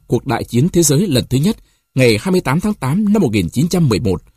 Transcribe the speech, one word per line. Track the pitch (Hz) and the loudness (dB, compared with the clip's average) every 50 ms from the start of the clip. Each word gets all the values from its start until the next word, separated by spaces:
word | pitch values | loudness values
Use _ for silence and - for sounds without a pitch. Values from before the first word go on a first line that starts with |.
| _ | _
cuộc | - - 113 - | -4 -4 -4 -2
đại | 135 117 - - | -4 -6 -6 -6
chiến | - - 120 135 190 | -4 0 0 0 2
thế | - 175 170 | 2 0 2
giới | - 143 143 208 | 2 2 0 0
lần | 196 139 120 - - | 0 0 -2 -2 0
thứ | - 135 | -2 0
nhất, | 147 202 226 - _ _ _ _ _ _ - | 0 0 -2 -4 _ _ _ _ _ _ -2
ngày | 131 131 120 110 101 | 2 2 4 2 2
hai | - 185 180 | 0 0 -2
mươi | 180 | 0
tám | - 131 131 175 | 0 0 -2 -2
tháng | - 214 208 | -2 -4 -4
tám | - - 127 147 202 220 202 208 | -4 -4 -4 -2 0 0 2 2
năm | 226 175 | 2 2
một | 123 101 | 0 0
nghìn | 107 87 82 | 0 -2 0
chín | - 120 156 175 | -2 -2 -2 0
trăm | - 180 170 135 | 0 2 2 2
mười | 110 87 | 2 0
một, | 123 101 90 85 - _ _ | 0 -2 -2 -4 -6 _ _